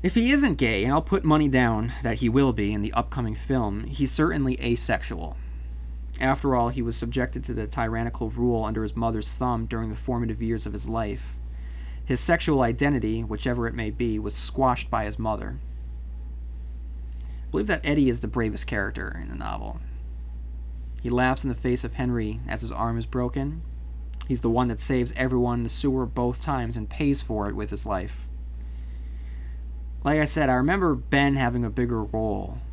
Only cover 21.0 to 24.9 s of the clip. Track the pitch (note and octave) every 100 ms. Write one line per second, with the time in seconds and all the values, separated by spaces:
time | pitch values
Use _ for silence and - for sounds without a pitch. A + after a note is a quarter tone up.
21 | A#2+ B2 B2+ C3 C3+ A#2+ B2+ B2 A#2+ -
22 | B2+ A#2+ G#2+ A2+ A#2+ - A2+ - A2+ A#2
23 | A2+ B2+ B2+ - C#3 D#3+ - - - -
24 | - - - B2 A#2 A#2 B2 A2+ -